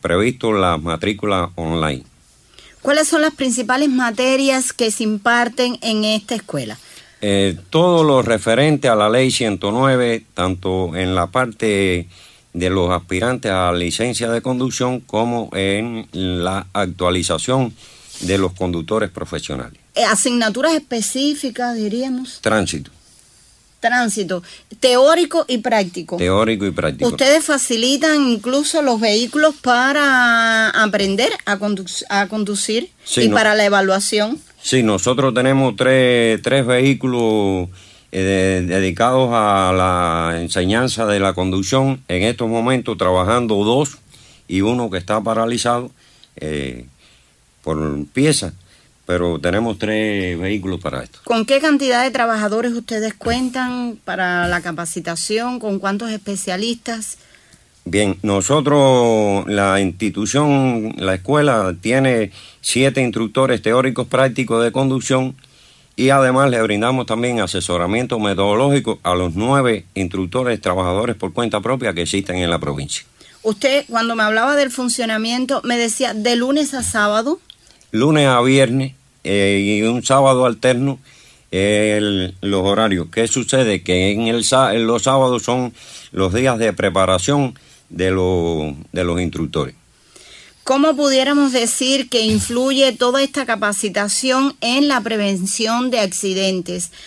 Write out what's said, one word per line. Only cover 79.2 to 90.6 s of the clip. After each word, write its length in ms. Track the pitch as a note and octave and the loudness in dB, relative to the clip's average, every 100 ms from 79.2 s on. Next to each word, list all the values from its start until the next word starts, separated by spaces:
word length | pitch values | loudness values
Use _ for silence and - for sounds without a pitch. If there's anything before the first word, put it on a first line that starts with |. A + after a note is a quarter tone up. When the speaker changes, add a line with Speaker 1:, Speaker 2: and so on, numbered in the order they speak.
Speaker 1:
eh, 380 | - G2+ G2 G2 | -2 0 2 2
y 180 | G2+ G#2 | 2 0
un 200 | A2+ B2 | 0 0
sábado 420 | - C3+ C3+ B2+ B2+ | 2 4 6 4 2
alterno, 540 | A2 B2+ B2 C#3 C3+ - - - - - | 2 0 2 0 -4 -12 -20 -20 -20 -6
eh, 440 | F#2 G2+ G#2 G#2+ G#2 | -2 2 2 2 0
el, 380 | G#2 G2 F#2 F#2 | 0 -2 -4 -6
los 220 | G2+ G2 | -2 0
horarios. 440 | F#2+ G2+ A2 F#2 E2 | 2 2 2 0 -2
¿Qué 180 | - A#2 | -2 -2
sucede? 560 | C3+ A#2 C3 A#2 F#2+ | -2 0 2 2 0
Que 280 | - F2+ F#2+ | 0 0 2
en 160 | G#2 A2+ | 0 0
el 160 | A#2+ | 0
sá-, 300 | G#2+ C3 B2+ A2+ | 2 2 2 2
en 100 | A2+ | 0
los 180 | A#2 | 0
sábados 400 | C3+ C3+ C3 A#2+ | 2 2 2 0
son 280 | A2+ B2 B2 - - - - | 0 -2 -2 -10 -20 -20 -12
los 220 | - F#2+ | -2 0
días 260 | G#2 C3 A2+ | 2 0 2
de 140 | A2+ | 0
preparación 840 | F2+ G2+ F2+ F#2 F#2 - C#3+ C3 - - - _ | 0 -2 2 2 2 2 0 0 -4 -20 -20 _
de 220 | E2+ F#2 | -4 0
lo-, 640 | F#2+ F#2 F#2 E2 D#2+ D2+ C#2+ E2 | 2 2 0 0 -2 -4 -8 -10
de 120 | - F2 | -4 -2
los 160 | E2+ | -2
instructores. 540 | F2+ - D#2+ D#2+ C2+ - _ _ _ - - - - _ | -4 -4 -6 -4 -6 -8 _ _ _ -20 -20 -20 -20 _